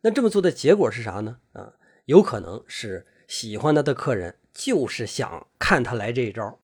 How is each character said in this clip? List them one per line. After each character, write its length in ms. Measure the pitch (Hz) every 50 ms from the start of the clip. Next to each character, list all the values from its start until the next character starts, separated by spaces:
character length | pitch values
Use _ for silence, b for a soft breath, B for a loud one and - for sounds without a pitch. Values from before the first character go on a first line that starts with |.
那 100 | - 220
这 100 | 220 285
么 80 | 247 220
做 140 | - 202 180
的 80 | 180
结 240 | - - - 135 185
果 160 | 208 175 113
是 140 | 107 120 117
啥 160 | 110 90 101
呢？ 180 | 107 110 120 _ _ _ _
啊， 220 | - 98 - _ b b b b b b
有 140 | - 135 185
可 200 | 208 - - 107
能 240 | 92 85 92 113 -
是 400 | _ - - - 107 95 87 - b b b b b
喜 280 | - - - 113 107
欢 160 | 107 127 151 151
他 80 | 151
的 140 | 143 147 135
客 220 | - - - 127
人 180 | 98 87 87 - _ _ _ _
就 360 | - - 269 254 175 127 107
是 180 | - - 120
想 400 | - - - 123 98 85 82 - _ _
看 280 | _ - - 208 147 120
他 100 | 107 120
来 180 | 113 101 110 120
这 100 | 127 123
一 100 | 110 92
招 260 | 117 107 104 - _